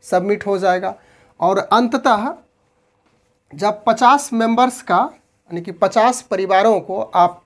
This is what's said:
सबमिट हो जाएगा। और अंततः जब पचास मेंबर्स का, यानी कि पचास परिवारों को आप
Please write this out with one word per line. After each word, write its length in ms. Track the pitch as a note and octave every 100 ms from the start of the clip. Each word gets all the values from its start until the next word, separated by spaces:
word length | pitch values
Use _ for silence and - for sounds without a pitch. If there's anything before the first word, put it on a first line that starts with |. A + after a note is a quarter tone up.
सबमिट 420 | - F3+ F#3+ G#3 G3+
हो 120 | G3
जाएगा। 360 | F#3+ F#3 F#3+ G#3 _ _ _ _
और 180 | E3+ F#3
अंततः 760 | - G#3+ A#3+ B3 C4 G#3+ A#3 E4+ _ _ _ _ _ _ _ _ _ _ _
जब 300 | C#3+ G#3 G#3+
पचास 480 | - A3+ B3 C#4 C#4
मेंबर्स 480 | A3+ A3+ A3+ B3+ B3
का, 160 | - F#3 G3 - _ _ _
यानी 100 | E3+
कि 120 | F3
पचास 460 | F3 G3 A3 A3+ B3+
परिवारों 580 | - G3 F#3+ F#3+ G#3+ G#3
को 200 | - F#3+
आप 420 | A3 F#3+ F3 -